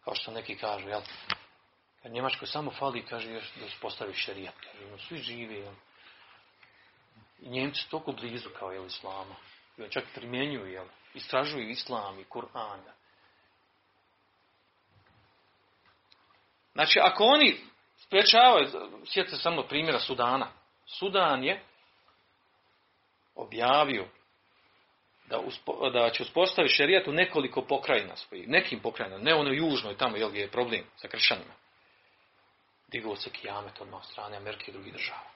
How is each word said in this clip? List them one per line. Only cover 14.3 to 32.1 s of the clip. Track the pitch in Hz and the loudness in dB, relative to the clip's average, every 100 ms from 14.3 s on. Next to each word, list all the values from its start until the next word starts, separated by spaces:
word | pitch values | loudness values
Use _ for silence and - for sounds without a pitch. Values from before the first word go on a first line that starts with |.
| _ _ _ _ _ _ _ _ _ _ _ _ _ _ _ _ _ _ - _ _ _ _ _ | _ _ _ _ _ _ _ _ _ _ _ _ _ _ _ _ _ _ -20 _ _ _ _ _
Znači, | - 156 - | 0 6 8
ako | 185 - | 8 8
oni | 220 302 262 143 - _ _ _ | 6 8 8 4 -10 _ _ _
sprečavaju, | - 190 214 226 254 214 135 131 92 101 - | 2 4 8 10 10 10 6 -2 -10 -14 -4
sjetite | 196 180 143 | -2 -2 -2
samo | 170 170 | -2 -2
primjera | - 143 160 123 | -2 -2 0 0
Sudana. | - 127 120 131 123 - _ _ - | -2 0 2 2 -2 -8 _ _ -18
Sudan | - 196 196 170 131 | -6 0 4 4 4
je | 135 196 - _ _ _ _ _ _ _ _ _ _ _ _ _ _ _ _ | 0 -4 -8 _ _ _ _ _ _ _ _ _ _ _ _ _ _ _ _
objavio | - 110 107 123 143 147 117 92 - _ _ _ _ _ _ _ _ _ _ _ | -12 -10 0 4 6 4 0 -6 -14 _ _ _ _ _ _ _ _ _ _ _
da | 110 | -6
uspo-, | - - - - 139 | -6 -10 -8 -2 0
da | 120 117 | 4 2
će | - | 2
uspostaviti | 127 - 185 185 147 | -2 2 2 4 4
šerijat | - 143 185 147 | 4 6 4 4
u | |
nekoliko | 151 180 156 131 135 | 2 2 2 0 -2
pokrajina | - 139 - 120 98 87 | -2 -2 2 0 0 -12
svojih, | - 92 95 | -14 -12 2
nekim | 160 - 113 | 2 2 -4
pokrajinama, | 107 - 101 95 | -6 -6 -8 -2
ne | 120 | 4
ono | 160 143 | 4 4
južnoj | 135 165 131 107 101 | 2 2 0 -2 -2
tamo, | 127 107 | -2 0
jel, | 110 | -2
gdje | 101 | -2
je | 101 | -4
problem | 120 120 107 - - | -2 0 -2 -6 -16
sa | - | -12
kršćanima. | 113 - 101 - - _ _ _ _ _ | 0 2 2 -4 -20 _ _ _ _ _